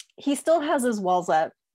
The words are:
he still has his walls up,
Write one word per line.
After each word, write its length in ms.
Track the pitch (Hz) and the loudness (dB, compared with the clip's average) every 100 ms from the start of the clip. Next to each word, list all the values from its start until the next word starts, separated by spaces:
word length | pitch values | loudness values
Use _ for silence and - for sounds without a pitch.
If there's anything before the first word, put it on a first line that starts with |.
| - - | -20 -10
he 200 | 277 277 | -6 -4
still 240 | - 330 | 0 0
has 240 | 294 302 | 2 0
his 160 | 247 214 | 0 -2
walls 280 | 185 180 175 | 0 0 2
up, 240 | 160 160 - _ | 0 0 -6 _